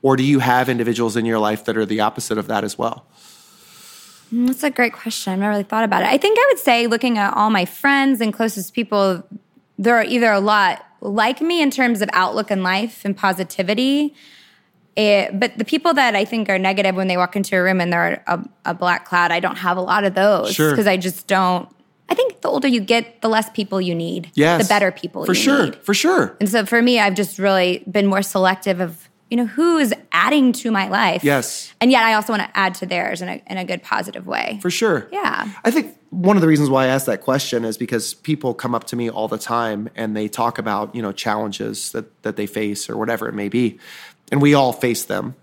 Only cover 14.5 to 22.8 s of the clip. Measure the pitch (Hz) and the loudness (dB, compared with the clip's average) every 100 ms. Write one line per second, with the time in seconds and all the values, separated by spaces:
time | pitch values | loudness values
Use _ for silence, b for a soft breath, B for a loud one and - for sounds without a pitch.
14.5 | b b _ _ - 214 202 - 190 240 | b b _ _ 0 4 4 2 -2 -2
15.5 | - 214 311 349 285 254 208 214 233 208 | -2 -2 0 2 4 4 2 0 -2 0
16.5 | 190 190 196 196 185 185 180 180 202 196 | 0 0 2 0 0 0 0 0 0 0
17.5 | 185 180 185 175 170 170 - - 175 - | 2 2 2 0 0 0 -2 -4 -4 -6
18.5 | _ - 175 180 170 - 175 170 170 180 | _ -8 -2 0 0 0 0 2 0 -2
19.5 | 175 180 180 185 190 202 190 202 196 107 | -4 -2 -2 0 0 0 2 2 2 0
20.5 | 196 156 147 208 185 180 175 - 190 185 | 0 2 4 2 0 -2 -8 -2 0 2
21.5 | 180 - _ _ _ - 359 508 - - | 0 -4 _ _ _ -4 0 0 -2 -4
22.5 | - 269 240 | 0 0 0